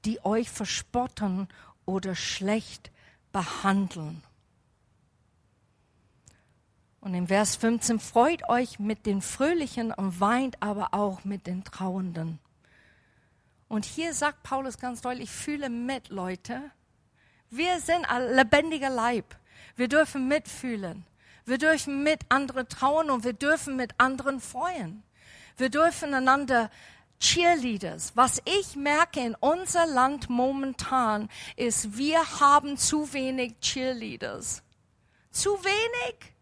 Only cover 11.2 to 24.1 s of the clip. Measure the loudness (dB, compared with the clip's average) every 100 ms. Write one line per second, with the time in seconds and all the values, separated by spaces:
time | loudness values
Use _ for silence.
11.2 | -6 -8 -6 -8 -8 -6 -4 -4 -4 -6
12.2 | -6 -8 _ _ _ _ _ _ _ _
13.2 | _ _ _ _ _ -4 -4 -6 -4 0
14.2 | -2 -2 -6 -4 -4 -8 -8 -6 -6 -6
15.2 | -8 -8 -6 -4 -4 -4 -4 -6 -8 -6
16.2 | -6 -6 -8 -10 -10 _ _ _ _ _
17.2 | _ _ _ -4 0 0 0 0 2 -2
18.2 | 4 4 6 4 4 -2 -2 0 0 0
19.2 | -4 -18 _ -20 -20 -4 2 4 2 0
20.2 | 0 0 -2 -8 -6 -6 -8 -10 -18 _
21.2 | _ -20 -4 2 4 2 0 0 2 0
22.2 | 2 0 0 -6 -8 0 2 4 2 0
23.2 | -2 -2 2 2 0 -4 -4 2 2